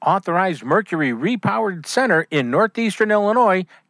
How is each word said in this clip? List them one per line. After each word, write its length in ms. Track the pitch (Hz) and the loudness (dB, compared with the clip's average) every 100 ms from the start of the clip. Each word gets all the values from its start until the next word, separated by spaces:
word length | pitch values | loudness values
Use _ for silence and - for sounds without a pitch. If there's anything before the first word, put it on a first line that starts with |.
authorized 600 | - 185 185 170 190 151 | -2 0 0 0 0 -2
Mercury 480 | 113 170 208 165 143 | -2 -2 0 -2 -2
repowered 760 | 117 156 240 - 208 220 175 151 | -2 -2 -2 -2 -2 -2 -6 -6
center 400 | - 254 165 165 | -2 2 2 0
in 180 | 151 120 | -2 0
northeastern 600 | 139 214 - 226 - 214 | 0 0 0 -2 0 2
Illinois, 520 | 208 208 226 233 185 180 - | 2 2 2 4 2 -2 -12